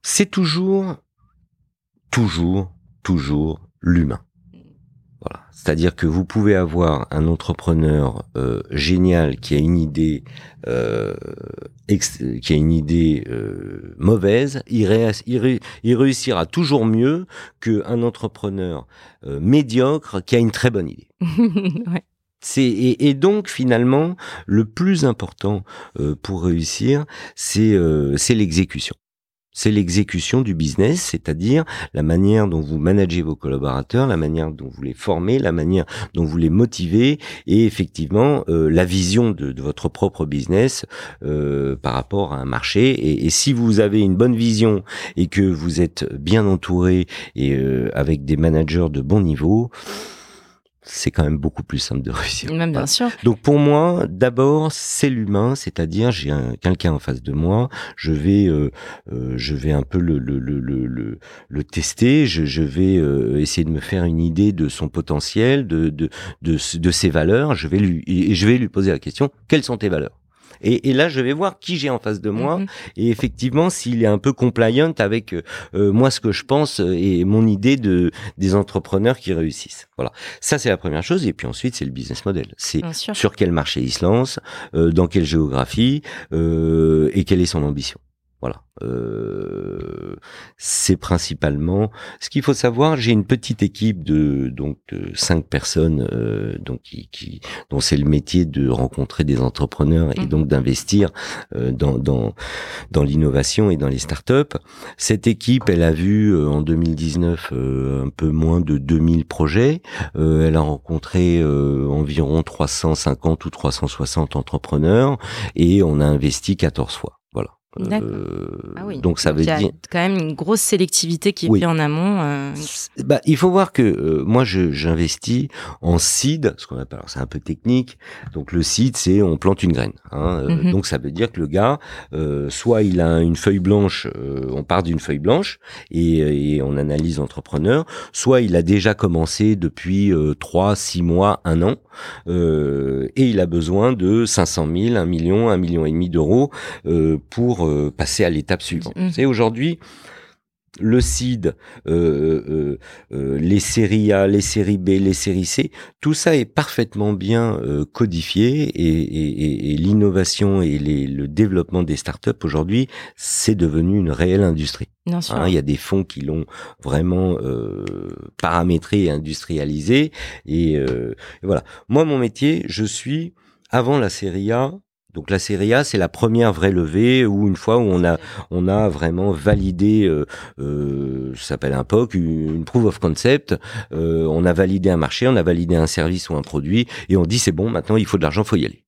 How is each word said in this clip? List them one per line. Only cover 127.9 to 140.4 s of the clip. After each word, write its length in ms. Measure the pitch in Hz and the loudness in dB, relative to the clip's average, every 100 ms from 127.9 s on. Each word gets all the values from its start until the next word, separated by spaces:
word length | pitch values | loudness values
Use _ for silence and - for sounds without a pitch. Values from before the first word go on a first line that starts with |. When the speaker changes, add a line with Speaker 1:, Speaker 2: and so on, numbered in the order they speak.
| - - - - | -12 -20 -18 -12
Speaker 1:
Donc 180 | 80 69 | -12 -4
le 120 | 85 | -2
seed, 340 | 78 - 127 - | 0 2 0 0
c'est 240 | - 98 | 2 4
on 160 | 98 78 | 4 2
plante 240 | 95 98 | 0 2
une 120 | 90 | 0
graine, 180 | 73 52 - - | 0 -2 -8 -12
hein, 280 | 71 78 87 67 | -4 -2 0 -2
euh, 60 | 170 | 0
Speaker 2:
Mhm. 80 | 175 | 2
Speaker 1:
donc 160 | 101 - | 0 -2
ça 100 | 69 | -4
veut 140 | 69 | -6
dire 200 | 80 117 | -4 -4
que 80 | - | -2
le 60 | 76 | -2
gars, 320 | 85 113 143 - - - | 2 2 0 -8 -20 -6
euh, 360 | 76 76 71 71 | -4 -2 -2 -4
soit 320 | - 113 113 | -4 2 4
il 180 | 104 90 | 4 4
a 200 | 82 82 | 4 4
une 160 | 82 82 | 2 2
feuille 240 | - 98 | 2 2
blanche, 480 | 92 104 101 - - - | 4 4 2 -2 -10 -10
euh, 300 | 67 69 65 | -8 -6 -4
on 140 | 65 | -6
part 180 | 73 87 | -2 0
d'une 180 | 85 80 | 0 -2
feuille 200 | - 71 | -2 -2
blanche 400 | 80 143 202 - - - - | 2 2 0 -10 -18 -20 -6
et, 640 | 82 85 80 76 71 73 76 | 0 2 2 2 0 0 0
et 60 | |
on 140 | 69 71 | 0 -2
analyse 420 | 73 73 82 76 | -2 -2 -2 -2
l'entrepreneur, 680 | 69 - - 76 87 139 160 - - | -6 -8 -8 -2 2 0 -2 -12 -14
soit 300 | - 123 131 | -4 2 2
il 140 | 113 85 | 4 2
a 80 | |
déjà 320 | 85 101 95 104 | 4 2 2 0
commencé 600 | 101 82 80 - 107 104 | 0 0 -2 0 2 2
depuis, 560 | 85 - 87 98 101 | -2 -6 -2 0 2
euh, 220 | 85 76 | 2 0
trois, 420 | 73 | -2